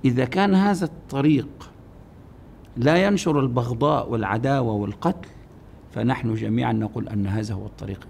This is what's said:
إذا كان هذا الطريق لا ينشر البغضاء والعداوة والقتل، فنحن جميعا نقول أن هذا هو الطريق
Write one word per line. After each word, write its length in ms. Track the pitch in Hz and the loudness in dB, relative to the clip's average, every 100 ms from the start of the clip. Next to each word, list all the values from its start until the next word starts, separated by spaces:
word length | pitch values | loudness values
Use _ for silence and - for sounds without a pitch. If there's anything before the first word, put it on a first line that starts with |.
| 131 | 2
إذا 200 | 120 127 | 2 0
كان 300 | 180 202 190 | 2 4 4
هذا 300 | 202 180 165 | 4 2 -2
الطريق 840 | - - 139 147 143 - - - - - - - - - - - - - - | -6 -8 2 4 4 0 -14 -20 -20 -20 -20 -20 -20 -20 -20 -20 -20 -14 0
لا 280 | 127 170 196 | 2 4 4
ينشر 340 | 202 175 147 | 2 2 2
البغضاء 720 | 135 123 120 117 143 143 - | 2 0 -2 0 2 0 -2
والعداوة 640 | 113 101 110 135 139 117 | -2 0 0 0 0 0
والقتل، 560 | 104 101 104 165 - - - - - - - - | -2 -4 -2 -2 -2 -10 -20 -20 -20 -20 -20 -12
فنحن 420 | 117 117 131 117 | -2 -2 0 -2
جميعا 400 | 110 107 117 123 | -2 0 0 2
نقول 360 | 110 107 110 107 | 0 -2 -6 -4
أن 180 | 104 98 | -2 -2
هذا 260 | 107 107 | -2 -4
هو 120 | 101 104 | -6 -8
الطريق 420 | - 98 98 | -12 -10 -10